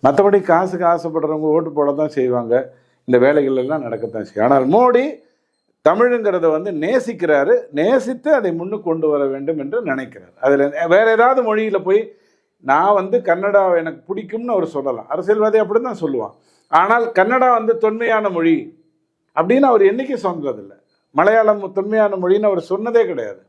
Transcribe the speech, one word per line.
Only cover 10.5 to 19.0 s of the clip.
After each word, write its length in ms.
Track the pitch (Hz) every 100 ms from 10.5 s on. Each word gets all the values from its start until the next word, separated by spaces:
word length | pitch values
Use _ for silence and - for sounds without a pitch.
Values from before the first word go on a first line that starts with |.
| 139 143 143 165
வேற 180 | 180 226
ஏதாவது 300 | 220 240 269 233
மொழியில 320 | 214 220 196
போய் 180 | 165 202 220 - _ _ _ _
நான் 320 | 131 139 185 202
வந்து 180 | 190 240 214
கன்னடா 340 | 175 196 202 190 175
எனக்கு 200 | 165 - _
பிடிக்கும்னு 500 | 196 214 220 240 214
அவர் 120 | 165 143
சொல்லலாம், 340 | 139 117 104
அரசியல்வாதி 500 | 156 170 214 214 220
அப்படிதான் 420 | 202 208 - 208
சொல்லுவான். 320 | 156 131 104 _ _ _ _
ஆனால் 340 | 156 190 233 233
கன்னடா 380 | 226 196 254 254 240
வந்து 160 | 220 226
தொன்மையான 520 | 220 220 233 220 214
மொழி 260 | 175 165 156 110 - _ _